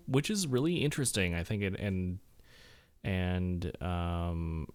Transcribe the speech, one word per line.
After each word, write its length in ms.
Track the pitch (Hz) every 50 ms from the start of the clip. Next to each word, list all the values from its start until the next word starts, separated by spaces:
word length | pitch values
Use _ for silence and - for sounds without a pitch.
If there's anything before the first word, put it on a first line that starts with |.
| - -
which 220 | 127 139 147 -
is 180 | 214 202 180 139
really 300 | 127 123 143 170 180 -
interesting, 580 | 135 151 - 151 131 - - 104 92 87 85
I 80 | 85 85
think, 200 | - 110 101 101
and, 120 | 95 92 -
and, 420 | 104 101 95 92 92 90 90 92 - - - - - - - - - - - - - _ - - -
and, 680 | 104 95 92 90 90 90 90 90 90 90 87 87 80 - -
um, 840 | - 90 87 87 85 87 87 85 85 85 85 85 82 82 80 80 73 - -